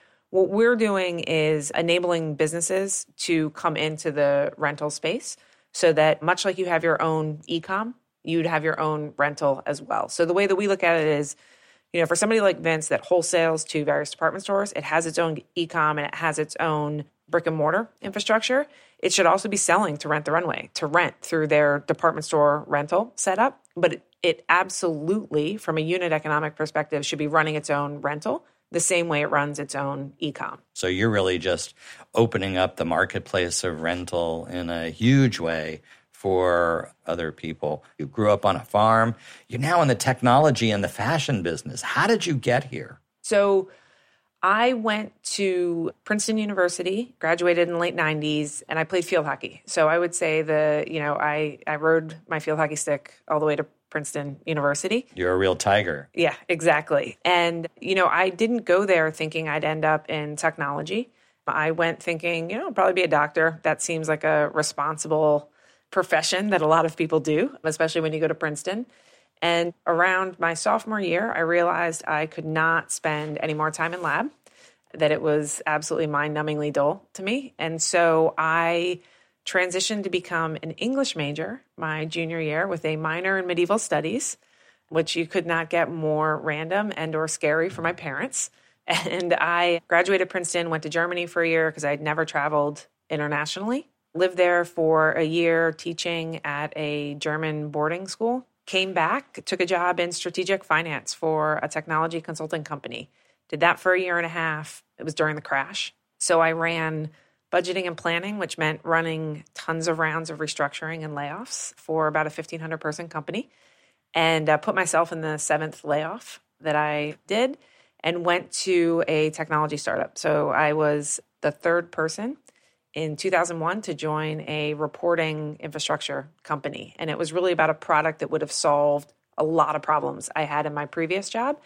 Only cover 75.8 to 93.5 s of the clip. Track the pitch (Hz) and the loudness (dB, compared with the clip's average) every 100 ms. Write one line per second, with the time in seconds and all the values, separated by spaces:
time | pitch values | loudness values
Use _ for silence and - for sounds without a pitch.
75.8 | 156 165 156 147 151 151 151 151 147 143 | -2 -2 0 0 0 -2 -2 -2 -2 2
76.8 | 143 196 _ - 196 254 269 - 160 160 | 0 0 _ -8 -4 -4 -6 -8 -6 -4
77.8 | - 180 170 160 160 - 160 165 165 170 | 0 4 6 6 4 2 0 2 2 0
78.8 | 180 175 _ _ _ _ - 190 180 185 | -2 -4 _ _ _ _ -2 0 0 -2
79.8 | - 208 196 175 - 170 160 151 160 - | -2 -4 -2 -4 -2 -2 -2 -4 -8 -6
80.8 | 226 269 269 165 143 147 180 247 _ - | -2 0 -2 -2 -4 -4 -8 -10 _ -8
81.8 | 160 156 160 170 165 165 156 151 196 170 | -6 -4 -4 -4 -4 -4 -2 -2 -2 -2
82.8 | 160 156 160 165 190 190 180 170 175 220 | -2 -2 -2 -2 0 -2 0 0 2 0
83.8 | - 151 156 247 - - _ _ _ _ | 0 -2 0 -4 -6 -10 _ _ _ _
84.8 | _ 160 160 165 160 190 170 165 160 170 | _ -2 0 -2 -2 -2 0 -2 0 0
85.8 | 165 170 156 151 156 151 160 151 160 190 | 0 -2 0 2 0 0 -2 -4 -2 -2
86.8 | 214 - 160 156 160 - 151 156 180 - | -2 -4 -4 -4 -4 -2 0 2 0 -2
87.8 | 165 175 156 135 262 - - _ _ _ | -4 -4 -8 -6 -6 -6 -8 _ _ _
88.8 | - 170 165 180 175 180 160 175 175 170 | -4 -2 -2 -4 0 0 2 2 2 0
89.8 | - 170 180 190 185 190 175 175 170 160 | 2 2 4 2 0 -4 -4 -4 -2 -4
90.8 | 156 160 175 175 170 170 165 165 160 156 | -2 -2 -2 -2 -4 0 2 2 2 0
91.8 | 147 143 151 156 156 151 147 151 147 147 | -2 -2 -2 -2 -2 -2 0 2 0 -4
92.8 | - _ _ 151 147 147 156 | -18 _ _ -4 -2 -2 -4